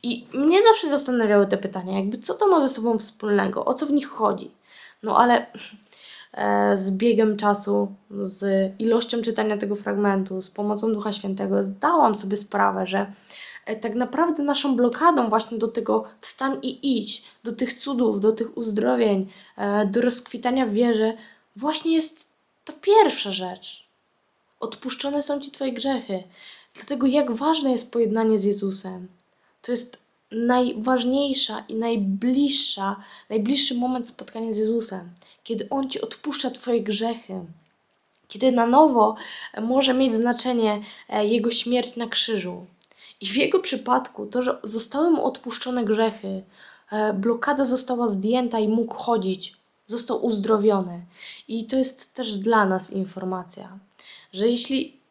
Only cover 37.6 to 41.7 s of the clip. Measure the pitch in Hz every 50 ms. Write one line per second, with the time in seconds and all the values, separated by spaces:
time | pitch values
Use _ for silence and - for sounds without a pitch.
37.6 | _ _ _ _ _ _ _ _ _ _ _ _ _ _ - 202 262 262 247 240
38.6 | 233 233 247 285 320 302 262 233 214 214 214 - - - - - - - - -
39.6 | 220 233 254 269 269 262 247 254 269 254 220 220 233 240 240 233 - 254 247 233
40.6 | 220 214 208 208 208 - - - - - - 214 208 208 233 226 208 240 233 -
41.6 | - 240